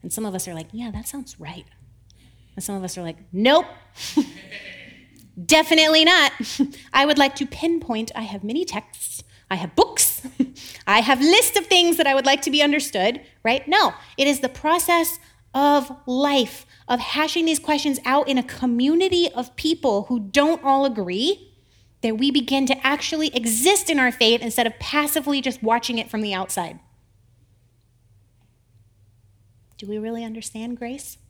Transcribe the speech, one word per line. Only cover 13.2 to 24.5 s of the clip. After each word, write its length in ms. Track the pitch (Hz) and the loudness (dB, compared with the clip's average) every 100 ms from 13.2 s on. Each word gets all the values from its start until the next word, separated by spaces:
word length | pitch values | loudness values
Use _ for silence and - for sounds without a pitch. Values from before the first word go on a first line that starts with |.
| - _ | -10 _
right? 240 | 226 262 - | -2 -2 2
No, 280 | 370 311 - - - | 2 2 0 -18 -2
it 80 | 277 | 0
is 140 | 269 | 0
the 80 | 254 | -4
process 680 | 262 302 339 - 349 330 - - _ _ | -4 0 0 2 2 2 -4 -16 _ _
of 360 | 262 285 294 277 262 - | 0 4 4 0 -12 -6
life, 600 | 254 285 285 233 - - _ - | -2 2 2 0 -4 -20 _ -4
of 140 | 247 | -4
hashing 460 | - 285 311 349 330 | -2 -2 -2 0 0
these 120 | 311 | -2
questions 400 | - 302 294 262 | -2 -2 -2 -4
out 240 | - 269 294 | 0 0 2
in 80 | 262 | -2
a 60 | |
community 880 | 254 - 254 233 262 330 381 359 339 | -2 -4 -2 0 2 2 2 2 0
of 240 | - 247 - | -2 -10 -6
people 480 | 311 320 269 202 | -2 0 0 0
who 160 | 202 247 | -2 -4
don't 420 | 202 277 294 320 | 0 2 2 2
all 220 | 277 269 | 2 2
agree, 640 | 277 220 180 185 277 403 - _ _ _ _ _ | 2 -2 -4 -2 -2 -4 -8 _ _ _ _ _
that 140 | 226 220 | -4 0
we 120 | 277 | 0
begin 360 | 277 247 269 262 | 0 0 0 0
to 200 | 262 269 | 0 0
actually 480 | 294 - 320 311 | -2 -2 -4 -2
exist 560 | 254 226 220 285 392 - | -2 -2 0 2 2 2
in 80 | 302 | 0
our 140 | 254 | 0
faith 280 | 240 226 233 | 2 2 2
instead 260 | 233 | 0